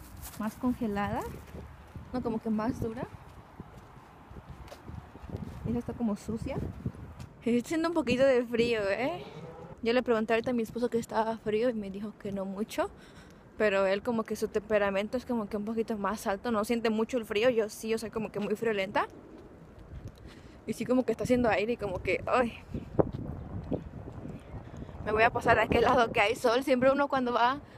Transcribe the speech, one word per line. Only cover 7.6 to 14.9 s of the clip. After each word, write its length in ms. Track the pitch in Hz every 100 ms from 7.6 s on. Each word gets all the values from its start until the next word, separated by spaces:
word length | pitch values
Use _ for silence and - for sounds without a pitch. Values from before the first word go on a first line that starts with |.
| -
haciendo 220 | 320 339
un 40 |
poquito 320 | 339 240 247 269
de 180 | 247
frío, 380 | 240 233 240 226 196
¿eh? 340 | 208 269 359 - - - - - -
Yo 100 | 226
le 80 | 247
pregunté 320 | 247 220 220
ahorita 160 | 226 247
a 40 | 240
mi 80 |
esposo 260 | 220 233 240
que 80 | 233
estaba 400 | 233 214 220 226
frío 320 | 220 214 247
y 60 | 220
me 160 | 196
dijo 220 | 196 208 -
que 140 | 202
no 140 | 196 190
mucho. 440 | 190 226 - 392 - - - - - - -
Pero 260 | 214 196 190
él 160 | 202
como 220 | 247 226
que 120 | 220 214
su 120 | 214
temperamento 680 | 214 202 208 202